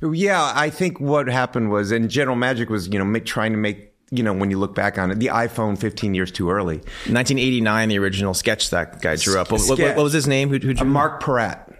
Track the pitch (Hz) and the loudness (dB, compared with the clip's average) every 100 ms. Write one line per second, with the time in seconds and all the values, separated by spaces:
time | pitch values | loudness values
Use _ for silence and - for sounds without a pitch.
0 | 160 160 202 180 143 123 156 - 185 180 | -4 0 2 2 0 0 -2 0 -4 -2
1 | 143 147 131 127 123 127 110 104 101 117 | 0 0 2 0 0 0 0 0 0 0
2 | 113 120 131 120 127 120 113 107 87 101 | 0 0 0 0 0 0 -2 -4 -2 -2
3 | 98 113 - - 110 107 104 101 - _ | 0 0 -2 -2 0 0 -2 -4 -12 _
4 | _ 123 110 95 101 98 98 - 101 98 | _ -2 0 0 0 0 0 0 0 0
5 | 92 104 123 107 117 - 107 98 110 - | -2 0 0 0 0 -2 -2 0 -4 -2
6 | 104 92 92 - 90 101 90 78 - - | -2 0 -2 -2 0 0 -2 -4 -8 -10
7 | - 117 127 135 131 123 110 110 113 101 | -2 0 2 0 2 2 2 2 2 2
8 | 98 95 98 92 110 107 - 87 80 - | 0 0 -2 0 0 0 0 -2 -4 -4
9 | 82 78 98 95 87 110 113 135 165 151 | -2 0 2 0 2 0 2 2 2 2
10 | 147 156 139 135 139 135 135 123 135 139 | 2 2 2 2 2 0 0 0 2 2
11 | 156 - 151 123 104 - - | 2 0 -2 0 0 -4 -14